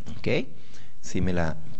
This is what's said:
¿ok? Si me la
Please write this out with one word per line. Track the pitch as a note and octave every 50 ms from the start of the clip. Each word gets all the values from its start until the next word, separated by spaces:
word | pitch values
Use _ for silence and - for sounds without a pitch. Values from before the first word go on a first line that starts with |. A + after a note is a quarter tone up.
| - - - -
¿ok? | - - B2 D#3+ - - - - - - - - - - - -
Si | - - - F#2
me | F2+ F#2
la | F2+ F2 E2 D#2+ D#2+ - - - -